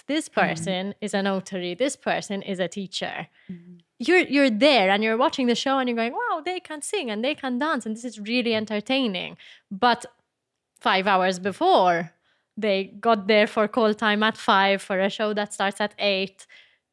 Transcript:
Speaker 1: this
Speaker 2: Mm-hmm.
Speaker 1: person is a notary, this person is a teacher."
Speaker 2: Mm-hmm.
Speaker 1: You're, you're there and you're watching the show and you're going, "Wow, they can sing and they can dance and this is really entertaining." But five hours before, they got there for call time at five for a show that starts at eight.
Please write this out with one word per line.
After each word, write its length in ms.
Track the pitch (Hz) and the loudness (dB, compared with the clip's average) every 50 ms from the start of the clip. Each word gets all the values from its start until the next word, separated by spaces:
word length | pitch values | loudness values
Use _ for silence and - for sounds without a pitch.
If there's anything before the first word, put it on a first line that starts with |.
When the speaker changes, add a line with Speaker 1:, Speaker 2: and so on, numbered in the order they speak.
| _ | _
Speaker 1:
this 220 | - 285 320 - - | -4 -4 -4 -4 -2
Speaker 2:
Mm-hmm. 120 | - 220 | 0 0
Speaker 1:
person 540 | 185 - 160 160 165 196 185 180 190 202 - - | 2 2 0 -2 -4 -4 -4 -4 -4 -6 -8 -8
is 140 | 220 196 - | -6 -4 -2
a 80 | 196 | -2
notary, 520 | 196 202 190 190 185 - 202 185 180 175 175 | 0 0 -2 -4 -4 -6 -8 -6 -6 -6 -4
this 220 | 175 254 294 - | -2 -2 -2 -4
person 460 | - - 214 165 165 - - 202 196 | -4 -4 -2 -2 -2 -4 -6 -8 -8
is 160 | - - 196 175 | -6 -6 -4 -4
a 80 | 185 170 | -4 -6
teacher." 600 | - 208 190 180 - - 185 - - - 170 - _ _ _ - | -6 -8 -10 -10 -8 -8 -8 -8 -8 -10 -12 -14 _ _ _ -18
Speaker 2:
Mm-hmm. 220 | 180 170 175 180 180 175 _ _ _ - 233 | -18 -16 -18 -20 -20 -20 _ _ _ -6 0
Speaker 1:
You're, 200 | 262 349 370 294 - 262 | 2 2 2 2 2 2
you're 160 | 285 277 262 214 202 262 | 2 4 2 4 4 4
there 200 | 302 277 226 190 190 | 6 6 6 6 4
and 120 | 196 208 220 | 4 2 2
you're 120 | 220 226 226 269 | 0 2 2 0
watching 220 | 320 - - 254 240 | 0 0 0 0 0
the 60 | 233 - - | 0 0 0
show 140 | 269 269 269 | 0 0 0
and 100 | 254 247 | 0 -2
you're 80 | 233 233 | -2 -2
going, 100 | 226 233 294 403 | -2 -4 -4 -4
"Wow, 200 | 480 466 370 320 294 | -4 -4 -4 -4 -4
they 160 | 359 370 359 | -6 -8 -8
can 200 | 349 - 311 302 | -8 -10 -12 -12
sing 280 | - - - 403 294 233 | -8 -6 -4 -4 -4 -4
and 140 | 208 208 233 | -4 -2 -2
they 100 | 285 302 | -4 -4
can 240 | - - 262 247 240 | -4 -6 -6 -4 -2
dance 260 | 285 320 320 247 - | -2 -2 -2 -2 -4
and 80 | 220 220 | -6 -8
this 80 | 233 240 | -8 -10
is 140 | 247 214 214 202 214 | -12 -12 -10 -6 -2
really 220 | 240 254 233 233 220 | -2 0 0 0 -2
entertaining." 840 | 220 220 - 220 208 208 - 262 269 262 220 185 175 165 156 175 - - - - _ _ _ | -2 -2 -4 -4 -4 -2 -2 0 0 0 -2 -2 -4 -8 -10 -12 -16 -20 -20 -20 _ _ _
But 300 | 208 190 247 247 233 233 - - _ _ _ _ _ _ _ _ _ _ _ _ _ _ | -4 0 2 2 2 0 -4 -12 _ _ _ _ _ _ _ _ _ _ _ _ _ _
five 260 | - 240 190 190 185 | 0 2 2 2 4
hours 320 | 214 196 185 180 190 185 175 185 202 | 4 4 4 4 2 0 -2 -4 -6
before, 640 | 180 - 320 381 370 240 185 180 170 170 170 165 _ _ _ _ _ _ _ _ _ | -2 0 2 4 6 6 6 6 4 2 -2 -6 _ _ _ _ _ _ _ _ _
they 220 | 214 208 214 196 190 196 190 - 202 - 233 | -4 -2 0 0 0 -2 -6 -10 -2 0 2
got 180 | 226 208 185 | 2 2 2
there 200 | 196 220 208 208 | 4 4 4 4
for 220 | 208 - 233 214 208 | 4 2 0 -2 0
call 260 | - 254 220 214 214 | 2 2 2 2 2
time 280 | - 233 214 208 208 | 0 0 0 2 2
at 140 | 214 220 220 | 0 0 -2
five 420 | - - - 214 190 196 196 196 190 | 0 2 4 4 6 4 4 2 0
for 160 | - - 202 185 | -2 -4 -2 0
a 100 | 190 196 | 0 -2
show 220 | - - 220 208 214 | -2 -4 -4 -4 -2
that 180 | 208 208 208 - | -4 -6 -6 -4
starts 260 | - 196 196 202 - | -2 -2 -2 -2 -2
at 140 | 208 180 - - | -6 -6 -4 -2
eight. 480 | 196 202 196 190 196 190 - - - _ - - _ _ _ _ _ _ | -2 0 0 0 -4 -6 -10 -16 -20 _ -20 -20 _ _ _ _ _ _